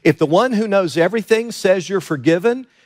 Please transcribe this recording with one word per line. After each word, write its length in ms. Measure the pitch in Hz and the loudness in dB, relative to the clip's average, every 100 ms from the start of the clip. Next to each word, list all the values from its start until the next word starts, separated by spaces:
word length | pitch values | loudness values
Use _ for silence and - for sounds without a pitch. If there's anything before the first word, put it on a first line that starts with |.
If 160 | 156 147 | 0 2
the 80 | 151 | 2
one 260 | 175 254 | 2 2
who 140 | 214 220 | 0 0
knows 280 | 196 175 131 | 0 0 0
everything 560 | 175 226 - 220 233 | 0 -2 0 -2 -2
says 380 | - 196 185 165 | -4 0 0 0
you're 120 | 190 | -6
forgiven, 680 | - 147 127 170 226 254 254 _ | -4 -2 0 2 0 -2 -8 _